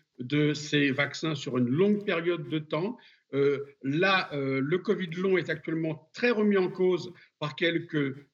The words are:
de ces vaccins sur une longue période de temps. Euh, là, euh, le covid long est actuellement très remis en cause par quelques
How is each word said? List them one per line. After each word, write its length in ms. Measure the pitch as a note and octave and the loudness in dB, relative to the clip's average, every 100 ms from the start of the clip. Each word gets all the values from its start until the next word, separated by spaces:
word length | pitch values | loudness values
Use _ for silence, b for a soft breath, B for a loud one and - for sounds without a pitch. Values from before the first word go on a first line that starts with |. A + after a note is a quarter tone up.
| _ _ | _ _
de 340 | B2+ D3 D3+ | -2 2 2
ces 380 | D3 - D3 C#3+ | 0 -2 2 2
vaccins 420 | C#3 C#3+ - D#3+ | 2 -2 -2 -4
sur 240 | D3 - B2 | -4 -4 0
une 120 | A#2+ | 0
longue 360 | C#3 G3+ G3+ G3+ | 4 4 2 0
période 420 | E3+ E3+ F3 C#3 | -2 0 -2 -2
de 100 | D#3 | -6
temps. 380 | D#3 D#3 F#3+ B3 B B B | -2 -2 -2 -6 B B B
Euh, 300 | C3+ C#3 C#3 - _ | 0 2 2 -4 _
là, 460 | C3+ D3 F#3+ F#3+ F3+ | -4 2 2 2 0
euh, 260 | D3 C3+ C3+ | -4 -2 -2
le 160 | C#3 F3+ | 0 -2
covid 320 | F3+ F3+ F3+ | 0 -2 -2
long 260 | E3 G3 F#3 | -2 2 2
est 120 | D3+ | 0
actuellement 600 | D#3 - E3 D#3+ D#3 _ | -6 -4 -4 -4 -6 _
très 180 | - B3 | -2 0
remis 260 | G#3+ G#3+ G3 | 4 4 4
en 120 | F3+ | 2
cause 440 | - F#3 F3 B2 B B _ | 2 2 2 -2 B B _
par 160 | D3 - | -8 -2
quelques 600 | E3+ E3+ E3+ D3+ C#3 C3 - | 0 0 -2 -2 -2 -4 -14